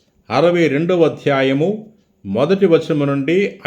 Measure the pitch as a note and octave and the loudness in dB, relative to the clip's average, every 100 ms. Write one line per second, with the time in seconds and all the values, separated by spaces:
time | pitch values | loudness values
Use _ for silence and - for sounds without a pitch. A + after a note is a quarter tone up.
0 | _ _ - B2+ E3+ F3 D#3 C#3 E3+ F3+ | _ _ -6 0 2 2 2 0 0 2
1 | D3+ - D3 C3+ C3+ C#3 F3 G#3+ - _ | 0 0 -2 0 0 0 -2 -4 -10 _
2 | _ _ G2 G#2 D3+ F#3+ F#3 D#3+ D#3+ D3+ | _ _ -6 -2 0 2 4 2 2 -2
3 | C#3+ C#3 C3+ F3+ G3 - | -2 -2 -2 -2 -2 -4